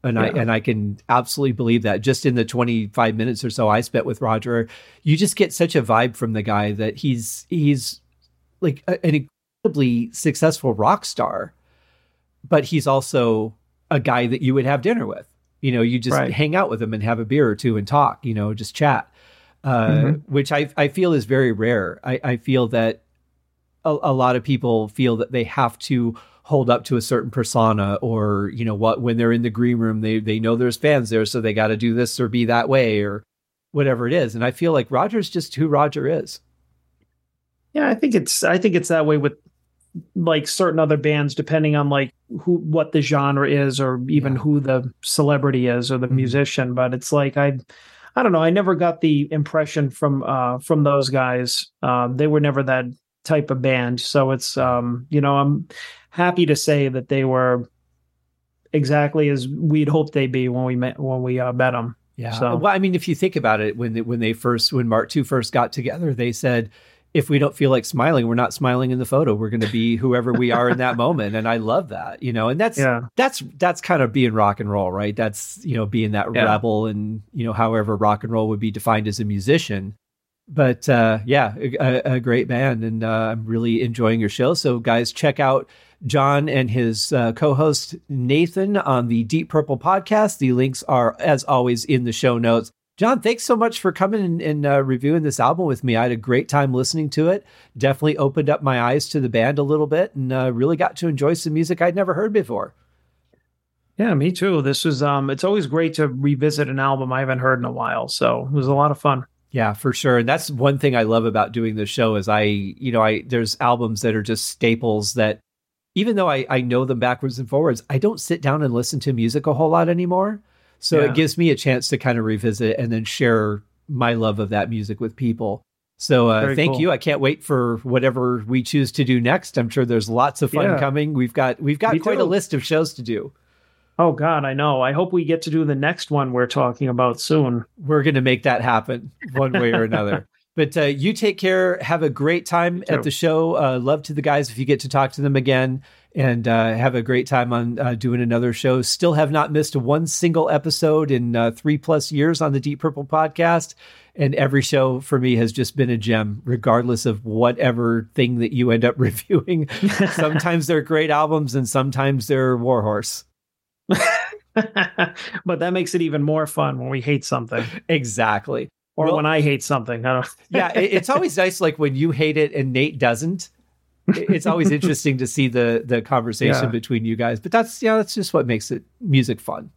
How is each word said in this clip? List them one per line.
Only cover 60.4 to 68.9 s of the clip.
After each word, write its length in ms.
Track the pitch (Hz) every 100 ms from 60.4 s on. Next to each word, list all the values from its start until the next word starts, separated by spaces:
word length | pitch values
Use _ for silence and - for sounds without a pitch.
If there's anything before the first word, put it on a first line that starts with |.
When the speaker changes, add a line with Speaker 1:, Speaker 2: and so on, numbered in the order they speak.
| 127
Speaker 2:
when 140 | 123 127
we 100 | 123
met, 240 | 127 -
when 240 | 135 131
we, 160 | 127 127
uh, 140 | 123
met 220 | 123 127 120
'em. 200 | 120 117 _ -
Speaker 1:
Yeah. 140 | 117
Speaker 2:
So. 240 | 113 123 160
Speaker 1:
Well, 180 | 196
I 60 | 190
mean, 160 | 190 180
if 120 | -
you 80 | 147
think 200 | 185 160
about 240 | 113 107
it, 140 | 107 101
when 160 | 120
they, 80 | 113
when 180 | 113 120
they 140 | 113
first, 380 | 113 123 120 -
when 160 | 131 117
Mark 220 | 110 -
Two 140 | 156 127
first 260 | 135 110
got 220 | 131 120
together, 400 | - 123 160 165
they 180 | 123 120
said, 380 | 113 131 120 110 _ _ _ _
"If 160 | 160 135
we 100 | 143
don't 160 | 139 -
feel 140 | 139
like 120 | 131
smiling, 440 | - 120 139 147 117
we're 80 | 117
not 180 | 123
smiling 380 | - 131 123 127